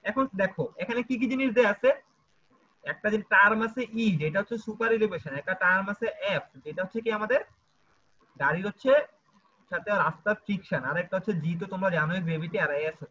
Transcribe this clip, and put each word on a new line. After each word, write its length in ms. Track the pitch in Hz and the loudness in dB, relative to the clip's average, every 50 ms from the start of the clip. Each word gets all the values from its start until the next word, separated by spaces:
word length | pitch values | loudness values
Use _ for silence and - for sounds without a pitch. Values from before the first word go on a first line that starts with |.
| _ 190 | _ -4
এখন 140 | 214 269 269 269 - 190 | -2 -2 -2 -2 0 -2
দেখো, 220 | 196 185 - - 143 120 - - | -2 -2 0 -4 -6 -6 -6 -10
এখানে 200 | 175 185 233 240 247 - | -8 -4 -4 -4 -2 -2
কি 80 | 262 233 | -2 -2
কি 60 | 240 233 254 | 0 -2 0
জিনিস 160 | 262 269 262 214 226 | 0 0 0 4 4
দেয়া 160 | 247 208 208 | 4 4 4
আছে। 140 | - - 262 277 - - _ _ _ _ _ _ _ _ _ _ _ _ _ _ _ _ 139 | 2 4 2 2 2 -2 _ _ _ _ _ _ _ _ _ _ _ _ _ _ _ _ -10
একটা 160 | 151 - _ 208 208 | -10 -4 _ -2 -2
যে 60 | 220 196 _ 214 | -2 -2 _ 6
term 260 | 190 202 208 220 220 220 226 | 6 8 6 6 2 -2 -4
আছে 140 | 226 254 247 226 226 226 | -4 -6 -6 -6 -2 0
ই, 40 | 226 214 190 151 | 2 2 2 2
যেটা 160 | 147 156 151 190 | 0 0 -2 -2
হচ্ছে 160 | 202 - 233 226 220 | -2 -2 -6 -8 -6
super 240 | - 214 214 226 226 226 226 | -8 -6 -2 0 0 2 2
elevation, 340 | 214 214 185 165 - 151 135 139 | 2 0 0 -4 -8 -6 -8 -8
একটা 120 | 143 - 185 - 190 | -4 -6 -4 0 4
term 220 | 180 185 190 196 202 - | 4 4 4 2 -2 -4
আছে 140 | - 233 220 - - 180 202 190 | -4 -4 -6 -4 -4 -4 -2 -2
এফ, 100 | 147 - - _ 135 - | -2 -4 -6 _ -18 -14
যেটা 160 | 151 151 165 185 | -12 -6 -6 -6
হচ্ছে 160 | 185 - 226 220 | -4 -6 -4 -2
কি 60 | 226 214 214 | -2 -2 -2
আমাদের 220 | 214 208 247 285 - - _ _ _ _ _ _ _ _ _ _ _ _ _ _ _ _ _ 135 | 0 2 0 0 0 -2 _ _ _ _ _ _ _ _ _ _ _ _ _ _ _ _ _ -2
গাড়ির 240 | 139 139 151 175 190 208 | 0 0 0 0 -2 -4
হচ্ছে 220 | 202 _ - 262 269 294 - - _ _ _ _ _ _ _ _ _ _ _ _ | -6 _ 2 4 4 4 4 2 _ _ _ _ _ _ _ _ _ _ _ _
সাথে 180 | - 175 175 208 208 196 156 | -8 -6 -2 0 0 2 2
রাস্তার 360 | 151 160 - - 208 214 208 _ | 0 0 -2 -2 -2 -2 -2 _
friction, 360 | - 202 190 - - - 147 123 131 | -4 -4 -4 -4 -4 -4 -4 -2 -2
আর 60 | 147 170 175 | -2 -2 -4
একটা 120 | 175 - 190 | -2 -4 -4
হচ্ছে 160 | 180 - 208 170 143 | -2 -2 -2 -2 0
জি 80 | 160 170 170 | -2 -4 -4
তো 40 | 202 190 202 | -6 -6 -6
তোমরা 160 | 185 190 190 175 160 | -2 -2 0 2 2
জানোই 240 | 151 156 175 190 180 165 | 0 0 0 -2 -2 -2
gravity, 300 | 165 160 160 175 170 202 165 | -4 -4 -4 -6 -4 -2 -2
আর 60 | 147 147 143 151 156 | 0 0 0 -2 -2
এস। 120 | 156 - 147 - | -4 -6 -14 -18